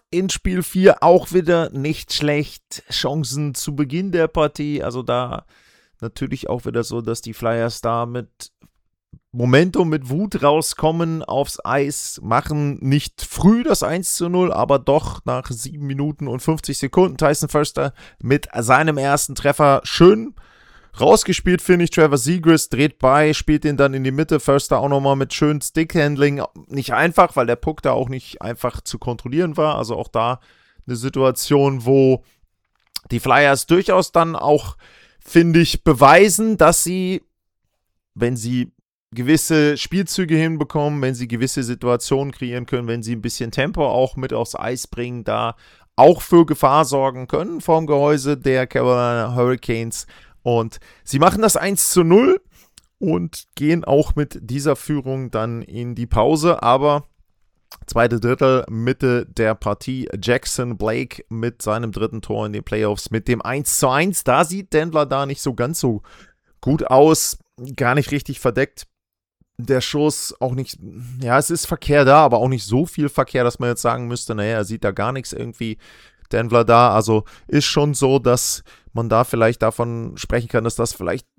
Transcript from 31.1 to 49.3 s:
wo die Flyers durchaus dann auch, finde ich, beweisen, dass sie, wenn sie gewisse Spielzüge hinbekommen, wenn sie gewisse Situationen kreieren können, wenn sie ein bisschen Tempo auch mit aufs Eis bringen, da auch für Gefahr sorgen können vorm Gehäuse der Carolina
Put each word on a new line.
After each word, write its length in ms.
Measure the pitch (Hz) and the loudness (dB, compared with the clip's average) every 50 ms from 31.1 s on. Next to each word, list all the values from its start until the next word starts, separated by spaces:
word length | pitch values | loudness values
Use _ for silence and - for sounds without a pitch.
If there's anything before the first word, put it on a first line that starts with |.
| - 139 131 131 127 - - - 147 139 139 139 135 127 113 | -2 2 2 2 2 0 0 2 4 4 4 2 0 0 0
wo 380 | 123 135 139 135 131 127 123 - _ _ _ _ _ _ _ _ _ _ _ _ _ - - - - | 2 4 6 6 4 4 2 -2 _ _ _ _ _ _ _ _ _ _ _ _ _ -18 -16 -8 -6
die 100 | 120 113 | -6 -2
Flyers 460 | - 131 120 139 147 143 139 135 - | 2 4 4 6 6 4 4 2 2
durchaus 460 | - 165 185 190 - 185 185 170 - | 2 2 2 2 2 2 2 2 2
dann 240 | - 170 165 165 160 | 2 0 0 0 -2
auch, 400 | - - 143 151 147 - - - - - - _ _ _ _ _ _ | -2 0 2 2 2 0 -4 -16 -18 -20 -20 _ _ _ _ _ _
finde 400 | - - - 170 170 170 160 170 | -8 2 4 4 6 6 6 4
ich, 240 | 165 - - - | 4 2 0 0
beweisen, 760 | - 165 147 113 143 135 156 180 202 214 165 202 220 220 220 | 2 2 4 6 8 8 10 8 8 6 4 2 0 0 2
dass 280 | - 160 156 165 - - | 4 4 6 4 4 0
sie, 380 | 170 180 185 185 180 190 - - _ _ _ _ _ _ _ _ _ _ _ _ _ _ _ _ _ - | -2 -4 -4 -2 -4 -4 -6 -8 _ _ _ _ _ _ _ _ _ _ _ _ _ _ _ _ _ -6
wenn 220 | 101 117 120 127 | -2 -2 -2 -2
sie 340 | 113 110 120 127 123 123 - _ _ _ _ _ _ _ _ | -2 -4 -2 -2 -2 -2 -4 _ _ _ _ _ _ _ _
gewisse 640 | - 120 123 135 160 - - - 160 156 147 147 147 | -10 -4 2 4 4 4 4 2 2 4 4 2 2
Spielzüge 580 | 127 - - 165 190 190 - - - 185 156 160 | -2 -4 -4 -4 -4 -4 -2 -4 -4 -2 0 2
hinbekommen, 680 | 156 160 165 160 151 151 - - 151 147 147 147 143 | 2 2 0 -2 -4 -4 -4 -2 -2 -2 -2 -2 -2
wenn 140 | 135 131 131 | -2 -2 -4
sie 140 | 120 123 113 | -4 -6 -6
gewisse 340 | 117 113 127 127 - 147 | -4 -4 -4 -4 -4 -4
Situationen 720 | 123 113 123 - 120 123 120 123 - - 139 135 139 139 | -6 -6 -6 -4 -2 -2 -2 -2 0 -2 -2 -2 -2 -4
kreieren 340 | - - 131 120 120 123 120 | -8 -10 -10 -8 -8 -8 -6
können, 220 | - 135 123 120 113 | -6 -6 -4 -4 -4
wenn 160 | 117 120 110 | -6 -6 -6
sie 100 | 113 120 | -6 -6
ein 80 | 113 | -6
bisschen 300 | 104 120 - - 123 113 | -6 -8 -8 -8 -8 -6
Tempo 340 | - - 135 - - - 147 | -4 -2 -2 -2 -2 -2 0
auch 300 | 123 - 123 131 131 - | 0 2 0 0 0 -2
mit 160 | 131 131 127 | -6 -8 -6
aufs 240 | 123 113 117 - - | -4 -4 -4 -6 -8
Eis 320 | - - 117 127 127 - - | -8 -8 -6 -8 -8 -10 -10
bringen, 340 | - 120 120 123 123 120 | -10 -8 -8 -8 -8 -8
da 320 | 110 - 110 113 117 117 - _ _ _ _ _ _ _ _ | -6 -4 -4 -2 -4 -4 -6 _ _ _ _ _ _ _ _
auch 260 | - 131 165 170 - | 6 6 6 6 4
für 240 | - - 175 170 170 | 2 4 6 6 6
Gefahr 400 | 151 151 - - 131 139 156 160 | 4 2 0 2 2 4 2 2
sorgen 440 | 127 135 139 135 135 123 127 127 - | 2 0 -2 -2 -2 -4 -6 -8 -6
können 320 | - 156 180 269 339 - | -4 -4 -4 -6 -8 -6
vorm 260 | - - 160 160 160 | -2 0 0 0 2
Gehäuse 500 | 147 147 139 143 147 151 139 131 143 147 | 0 0 2 2 2 2 0 0 -2 -4
der 300 | 131 - 135 131 131 127 | -2 -2 0 0 0 -2
Carolina 720 | - - 131 123 127 123 123 120 120 120 117 110 110 | -2 -2 0 2 2 2 2 0 0 -2 -2 -4 -2